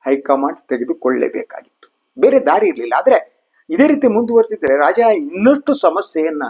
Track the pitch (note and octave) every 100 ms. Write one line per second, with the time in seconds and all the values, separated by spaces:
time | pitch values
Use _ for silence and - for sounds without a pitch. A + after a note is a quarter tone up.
0 | - C#3 - C3+ C#3 - _ B2+ A#2+ A2+
1 | B2+ B2+ B2 - - - _ _ _ _
2 | _ - G#3 C4 - F3 G#3+ C3+ A#2+ B2+
3 | - - - _ _ _ _ E3 D4 D4
4 | C4 G#3+ A#3 A#3 A3 G#3+ D3 C#3 D3 G3+
5 | A#3 G#3 D3 F3 A3 D4 C#4+ C#4 F3+ E3+
6 | - E3 D#3+ D3+ B2+